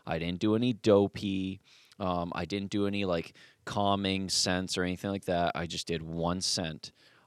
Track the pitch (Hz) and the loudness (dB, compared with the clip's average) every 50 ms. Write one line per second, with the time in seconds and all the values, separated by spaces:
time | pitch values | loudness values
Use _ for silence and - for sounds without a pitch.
0 | _ - 82 82 82 87 90 85 - 107 107 113 123 127 120 95 - 113 101 101 | _ -6 -6 -4 -2 -4 -2 0 2 2 2 2 2 0 -2 2 6 6 8 8
1 | 101 95 - 95 101 101 95 95 95 95 95 104 - _ - - - _ - - | 6 4 0 -4 -4 -4 -2 -2 -4 -4 -6 -8 -14 _ -20 -20 -20 _ -10 -6
2 | 101 90 90 87 87 87 - - 90 80 101 101 98 95 - 101 101 101 101 101 | -2 -2 0 -2 -2 -4 -6 -6 -6 -4 -4 -4 -4 -2 -2 0 0 0 0 -2
3 | 101 92 87 85 82 - - - - - _ _ _ - - 104 101 101 101 98 | 0 0 0 0 -2 -6 -12 -20 -20 -20 _ _ _ -6 -2 2 4 4 4 4
4 | 98 95 95 95 95 90 - - - 98 92 90 92 90 - 95 90 90 90 85 | 2 0 0 0 -2 -2 0 0 2 2 2 0 0 -2 -2 -2 0 0 -2 -2
5 | - 101 98 95 - - 87 87 87 82 - - 85 80 87 90 - - 85 80 | -2 -4 -4 -2 -2 0 0 2 2 0 0 -2 -6 -6 -6 -8 -4 -4 -4 -4
6 | 80 80 82 85 82 85 87 95 90 - - 107 87 80 78 - - - - _ | -4 -6 -4 -2 0 0 0 0 -2 -2 -2 -2 -2 -4 -6 -8 -12 -16 -18 _
7 | - - - _ _ | -20 -20 -20 _ _